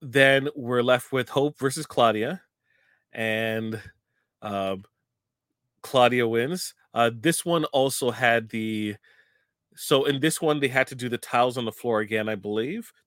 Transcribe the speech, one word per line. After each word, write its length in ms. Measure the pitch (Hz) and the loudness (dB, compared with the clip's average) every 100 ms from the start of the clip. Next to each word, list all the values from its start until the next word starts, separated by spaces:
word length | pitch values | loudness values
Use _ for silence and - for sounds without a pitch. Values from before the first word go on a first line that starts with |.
then 480 | 139 135 135 139 139 | -2 4 6 4 2
we're 300 | 147 120 123 | -6 -2 0
left 300 | 123 123 - | 2 2 0
with 160 | 131 123 | -4 -2
Hope 280 | 143 143 - | 0 0 0
versus 280 | 131 147 151 | -4 -4 -4
Claudia, 560 | - 117 107 117 180 _ _ _ _ _ _ _ | 2 4 4 -2 -4 _ _ _ _ _ _ _
and, 680 | 117 113 110 113 110 110 110 - - _ _ _ _ | -6 -4 -2 -2 -4 -4 -8 -12 -20 _ _ _ _
uh, 340 | 107 101 98 95 98 _ _ _ _ _ _ _ _ _ | -8 -4 -4 -6 -10 _ _ _ _ _ _ _ _ _
Claudia 460 | - 131 120 123 117 | -2 4 6 6 2
wins. 460 | 117 131 180 - - _ | 0 0 -2 -8 -14 _
Uh, 160 | 113 117 | 0 0
this 320 | 117 147 170 170 | 2 0 0 0
one 180 | 170 156 | 0 0
also 460 | 139 135 - 127 | 2 0 0 -2
had 380 | 107 120 117 110 | 0 2 2 0
the, 480 | 113 110 107 107 104 _ _ _ _ _ _ _ - | -6 -4 -4 -4 -6 _ _ _ _ _ _ _ -14
so 280 | - 139 | 0 2
in 160 | 139 139 | 2 0
this 220 | 156 - | 0 0
one, 180 | 160 147 | 0 0
they 80 | 135 | 0
had 200 | 131 131 | 0 -2
to 80 | 131 | -2
do 120 | 123 | -6
the 100 | 117 | -6
tiles 400 | - 123 123 123 | -2 0 2 0
on 60 | |
the 80 | 113 | -6
floor 300 | - 120 107 | -6 -2 -2
again, 260 | 107 110 107 | -2 -2 -2
I 80 | 107 | -6
believe, 560 | 104 107 127 214 - _ | -4 -4 -4 -6 -12 _